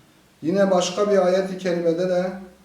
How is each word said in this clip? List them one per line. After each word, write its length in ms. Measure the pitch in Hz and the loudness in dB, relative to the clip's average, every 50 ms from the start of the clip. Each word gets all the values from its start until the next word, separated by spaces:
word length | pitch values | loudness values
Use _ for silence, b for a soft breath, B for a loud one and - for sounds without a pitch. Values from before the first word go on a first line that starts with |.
| b b b b b b _ _ | b b b b b b _ _
Yine 280 | 143 160 185 202 196 185 | -6 -2 0 2 2 4
başka 400 | 185 175 175 - - 208 202 202 | 2 2 0 0 -2 -2 0 2
bir 160 | 196 190 180 | 2 2 4
ayet-i 320 | 180 185 196 185 185 185 180 | 4 2 2 0 -2 -6 -6
kerimede 500 | 185 180 170 170 170 165 160 175 185 185 | -4 -4 -2 0 0 0 0 0 0 0
de 240 | 180 180 185 190 202 - - - - - | 0 0 -2 -4 -6 -10 -14 -18 -20 -20